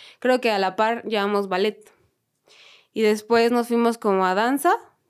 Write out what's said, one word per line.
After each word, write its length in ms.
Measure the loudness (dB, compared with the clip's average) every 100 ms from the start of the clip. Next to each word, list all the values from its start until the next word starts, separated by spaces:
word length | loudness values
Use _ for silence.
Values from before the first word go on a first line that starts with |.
| -20 _
creo 200 | 0 0
que 120 | 0
a 60 | 0
la 160 | -2 0
par 260 | -2 -2
llevamos 440 | -4 -2 0 -2 -2
ballet. 320 | -2 -2 -4 -20 _ _ _ _ _ _ _ -20 -20 _
Y 100 | 0
después 480 | 0 0 0 2 2
nos 160 | 0 0
fuimos 320 | 0 0 0
como 260 | -2 0
a 100 | 0 0
danza, 360 | 0 0 0 -2 -4 _